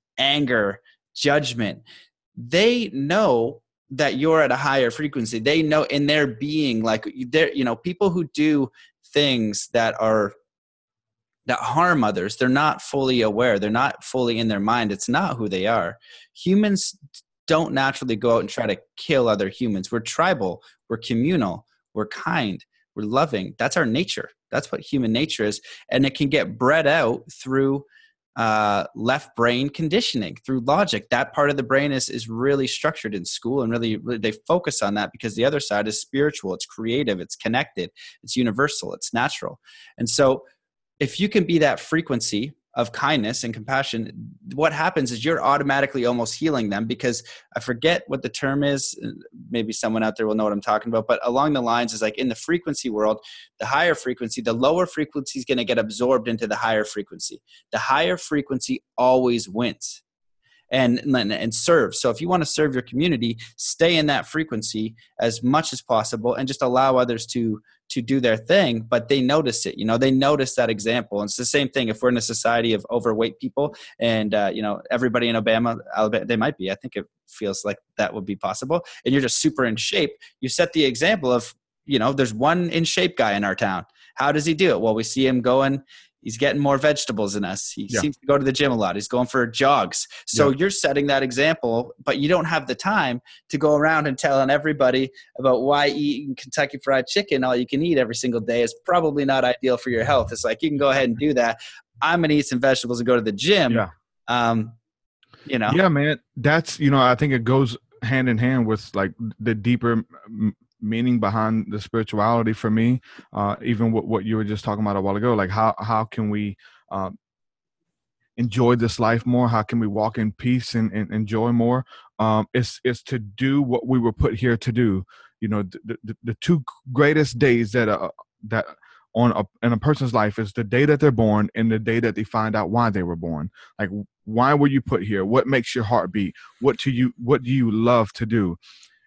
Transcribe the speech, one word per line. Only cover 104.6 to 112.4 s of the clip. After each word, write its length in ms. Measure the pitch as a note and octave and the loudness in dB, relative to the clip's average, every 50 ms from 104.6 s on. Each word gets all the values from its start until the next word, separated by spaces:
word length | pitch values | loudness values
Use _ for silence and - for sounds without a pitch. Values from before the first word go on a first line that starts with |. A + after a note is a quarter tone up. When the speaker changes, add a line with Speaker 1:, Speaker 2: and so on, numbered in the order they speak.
| G#2+ A#2 A#2 _ _ _ _ _ _ _ _ _ _ _ _ - - | -2 -4 -8 _ _ _ _ _ _ _ _ _ _ _ _ -20 -12
Speaker 1:
you 140 | - C3+ B2 | -6 -4 -2
know? 120 | A2 G#2 B2+ | 0 2 4
Speaker 2:
Yeah, 160 | E3+ F#3+ F#3 | 4 4 4
man. 320 | D#3 C#3+ C#3+ D3+ D3+ - _ _ - - | 4 4 2 0 -2 -4 _ _ -10 0
That's, 420 | A#2 D3 D3+ E3 D#3 - - - | 2 4 4 4 2 -2 -4 0
you 100 | D3+ C#3 | 2 4
know, 120 | C#3+ C3+ | 4 6
I 140 | B2+ B2+ B2 | 6 6 6
think 180 | A#2+ D3+ D3 C3+ | 4 2 0 0
it 100 | B2 A2+ | 0 2
goes 320 | A#2 C3 C3+ C#3 A#2 A#2 - _ _ _ - | 2 4 4 4 2 -2 -6 _ _ _ -8
hand 280 | - A#2 C3+ C3 B2+ B2+ | -4 -2 0 2 2 2
in 80 | A#2 G#2+ | 2 2
hand 280 | A#2+ B2 C3 B2+ A#2 | 2 2 2 2 2
with, 300 | A2 A2 G2+ - - - | 2 0 -2 -4 -6 -4
like, 160 | G2+ F#2+ F#2+ - - A#2 A2 - - | -2 -2 -2 -2 -6 -10 -10 -8 -4
the 140 | G#2+ A#2 A2+ | -2 -2 -2
deeper 360 | G#2+ G2 A#2+ B2 A#2 - A#2 | 0 0 0 0 2 2 0
m-, 640 | A#2 A2+ A2 _ - - - G#2+ A2+ G#2 G#2+ G#2 - _ _ _ _ - - | 0 0 -2 _ -12 -20 -20 -14 -6 -2 -2 -2 -2 _ _ _ _ -10 -6
meaning 320 | G#2 A2+ A2+ A#2+ B2+ B2 A#2 | -4 -2 0 0 2 2 2
behind 540 | G#2+ G2 G#2 A2+ A2 A2 A2+ A2 G#2+ - | 2 0 0 2 0 0 0 0 -2 -4
the 80 | G2 G#2 | -6 -8
spirituality 720 | F#2+ - - A#2 A2 - - G#2 G2+ A2+ A#2+ A#2 | -8 -4 -2 -2 -2 -2 0 0 2 4 4 2